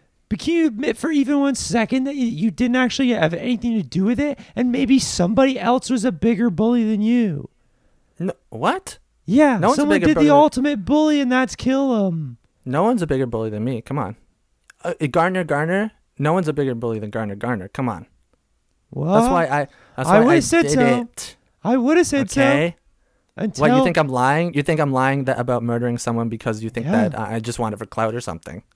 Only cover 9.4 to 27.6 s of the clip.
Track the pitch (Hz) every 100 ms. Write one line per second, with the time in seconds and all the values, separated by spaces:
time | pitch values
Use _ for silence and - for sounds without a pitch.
9.4 | 294 170 190 285 294 294 302 302 294 285
10.4 | 302 - 294 262 175 294 311 294 254 254
11.4 | 254 - 254 269 277 226 196 165 139 117
12.4 | _ _ 127 139 214 247 160 131 131 113
13.4 | 110 104 117 120 - 147 98 110 _ _
14.4 | _ _ _ _ 170 170 151 170 180 185
15.4 | 165 143 160 190 214 - _ - 147 180
16.4 | 156 147 135 117 120 110 107 110 107 101
17.4 | 117 113 92 - 127 90 - _ _ _
18.4 | _ _ _ _ _ 135 151 208 240 180
19.4 | 151 143 139 _ _ - 170 202 240 330
20.4 | - 339 - 269 240 247 240 - - -
21.4 | _ _ 190 254 247 320 339 285 214 277
22.4 | 269 277 170 - _ _ _ _ _ -
23.4 | 214 131 151 254 262 170 147 127 127 151
24.4 | 175 143 147 160 143 131 131 139 131 120
25.4 | 123 120 117 120 120 120 - 117 117 110
26.4 | 123 107 113 117 131 220 196 139 104 113
27.4 | 113 113